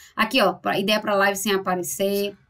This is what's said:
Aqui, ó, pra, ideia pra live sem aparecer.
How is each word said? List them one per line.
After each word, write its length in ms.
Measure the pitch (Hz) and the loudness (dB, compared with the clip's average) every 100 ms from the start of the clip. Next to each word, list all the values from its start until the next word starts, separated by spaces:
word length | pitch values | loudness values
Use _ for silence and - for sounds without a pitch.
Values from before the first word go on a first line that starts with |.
| - - | -10 -4
Aqui, 240 | 220 262 | 0 2
ó, 140 | 190 | 2
pra, 240 | 180 202 196 | 2 -2 -2
ideia 200 | 196 214 | 0 0
pra 160 | 208 | 0
live 220 | 196 202 196 | 2 2 0
sem 160 | 214 | 0
aparecer. 840 | 190 190 180 175 - 196 202 202 202 | -2 0 -4 -4 -2 -2 0 -4 -8